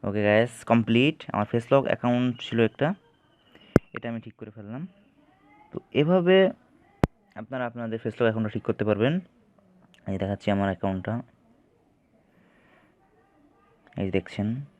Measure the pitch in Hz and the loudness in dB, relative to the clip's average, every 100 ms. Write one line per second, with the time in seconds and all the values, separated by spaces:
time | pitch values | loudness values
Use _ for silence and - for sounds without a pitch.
0 | - 104 104 104 117 - - 117 110 113 | -4 0 4 4 4 -2 2 2 4 4
1 | 135 160 - - 104 117 113 139 131 - | 4 0 -6 -4 0 -2 2 2 2 -2
2 | 120 123 123 120 - 113 113 - 143 196 | 0 0 0 -4 -4 2 0 2 -2 -2
3 | _ _ _ _ _ - _ - - - | _ _ _ _ _ -20 _ 0 0 -12
4 | 120 117 113 - 107 107 104 120 180 _ | -8 -8 -10 -18 -18 -16 -14 -12 -12 _
5 | _ _ _ _ _ _ - - _ - | _ _ _ _ _ _ -16 -16 _ 0
6 | 151 185 175 190 190 - _ _ _ _ | 2 4 6 6 6 0 _ _ _ _
7 | - _ _ - 110 131 120 120 117 113 | -6 _ _ -18 -12 -8 -8 -8 -8 -6
8 | 120 107 117 110 110 104 - 110 107 101 | -8 0 0 0 -4 -6 -6 -4 -2 0
9 | 120 170 175 _ _ _ _ _ _ _ | 0 0 -6 _ _ _ _ _ _ _
10 | - 95 95 101 - 98 98 95 98 95 | -8 -6 -4 -4 -2 0 0 -2 -4 -4
11 | 95 117 120 _ _ _ _ _ _ _ | -4 -6 -8 _ _ _ _ _ _ _
12 | _ _ _ _ _ _ _ _ _ _ | _ _ _ _ _ _ _ _ _ _
13 | _ _ _ _ _ _ _ _ _ - | _ _ _ _ _ _ _ _ _ -8
14 | 95 92 90 - 104 123 143 _ | -2 -2 -4 -6 -4 -4 -8 _